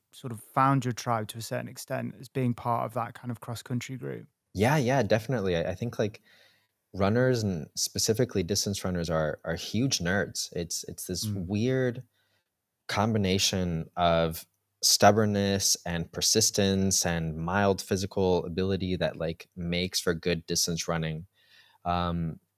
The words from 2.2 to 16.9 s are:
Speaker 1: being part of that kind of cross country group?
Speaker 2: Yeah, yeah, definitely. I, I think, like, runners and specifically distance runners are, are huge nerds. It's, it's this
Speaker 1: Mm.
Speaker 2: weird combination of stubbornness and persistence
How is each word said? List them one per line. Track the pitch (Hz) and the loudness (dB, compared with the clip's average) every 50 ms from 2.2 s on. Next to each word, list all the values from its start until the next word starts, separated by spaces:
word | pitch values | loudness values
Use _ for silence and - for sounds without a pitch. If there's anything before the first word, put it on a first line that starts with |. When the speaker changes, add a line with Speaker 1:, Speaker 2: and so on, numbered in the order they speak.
| 131 - | -18 -8
Speaker 1:
being | - 135 131 123 117 | -4 -2 0 0 0
part | - - 123 117 120 123 | -2 -2 -2 -2 -2 -2
of | 117 113 | -4 -4
that | 123 117 110 - | -4 -6 -6 -8
kind | - - 123 | -12 -10 -10
of | 117 - | -10 -10
cross | - - 117 - - | -8 -10 -10 -10 -8
country | - 127 120 - - 131 123 | -6 -6 -6 -4 -6 -10 -10
group? | 135 139 131 113 107 - _ _ _ _ _ | -8 -8 -8 -10 -12 -16 _ _ _ _ _
Speaker 2:
Yeah, | 90 104 123 151 160 | 0 2 4 4 4
yeah, | 123 117 139 139 117 | 2 2 2 2 2
definitely. | 95 107 113 - - 135 113 98 95 87 | 2 2 0 2 -2 -2 -2 0 0 0
I, | 82 80 80 90 | 0 0 -2 -4
I | |
think, | - 113 117 - - | -4 -6 -6 -2 -2
like, | 117 101 - - _ _ _ _ _ _ _ _ _ _ _ _ _ _ - | -2 -2 -4 -8 _ _ _ _ _ _ _ _ _ _ _ _ _ _ -4
runners | 95 98 98 110 120 127 131 127 117 107 | 0 2 2 4 4 4 4 2 2 0
and | 101 92 80 69 - _ | 0 -2 -2 -6 -8 _
specifically | - - - - 101 - - 110 113 127 - - 101 90 | -6 -6 -4 -2 -2 0 2 2 2 2 0 0 -2 0
distance | 80 101 - - 104 98 - - | 0 0 0 0 -2 -4 -4 -4
runners | 95 90 87 85 82 | -2 -2 -2 0 0
are, | 82 80 78 76 - - - | 0 2 2 0 -2 -4 -6
are | 87 82 | -6 -6
huge | 80 - - - 104 127 135 - - | -6 -6 -4 -2 0 0 0 0 0
nerds. | 85 87 95 101 82 - - - - - - | 0 0 2 2 0 -2 -4 -8 -8 -6 -6
It's, | 87 85 82 - - - - | -6 -6 -4 -6 -8 -8 -10
it's | - - - | -12 -12 -8
this | - 92 90 107 | -6 -6 -4 -4
Speaker 1:
Mm. | 107 101 98 87 | -4 -4 -4 -4
Speaker 2:
weird | 85 104 104 113 127 131 131 131 123 123 135 - - _ _ _ _ _ _ _ _ _ _ _ _ _ _ _ - | -2 -2 0 0 0 0 0 0 -2 -4 -6 -12 -16 _ _ _ _ _ _ _ _ _ _ _ _ _ _ _ -6
combination | - 104 104 117 110 107 98 92 95 95 - - - 92 90 87 85 80 80 - _ 87 | 0 0 2 2 2 2 4 4 2 4 2 2 2 0 0 0 0 -2 -4 -6 _ 2
of | 87 87 85 82 82 82 80 - - - _ _ _ _ _ _ - | 4 4 6 6 4 2 0 -4 -10 -14 _ _ _ _ _ _ 2
stubbornness | - - - 104 101 104 110 110 104 101 101 101 98 98 98 - - - - - | 2 4 8 8 8 8 8 4 2 2 2 2 2 2 2 2 2 0 0 -2
and | 87 87 85 82 - | -4 -4 -4 -4 -6
persistence | - 87 - - - 113 107 - - 107 101 98 98 95 95 95 | -4 -2 0 2 4 4 2 2 2 2 2 4 4 4 2 2